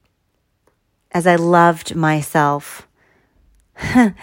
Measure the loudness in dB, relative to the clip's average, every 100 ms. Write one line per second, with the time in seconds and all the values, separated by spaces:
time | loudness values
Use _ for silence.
0 | _ _ _ _ _ _ _ _ _ _
1 | _ -2 0 2 2 4 4 2 -6 -4
2 | -2 -2 -2 -2 0 -2 -8 -20 -20 _
3 | _ _ _ _ _ _ _ -12 -2 2
4 | 2 -2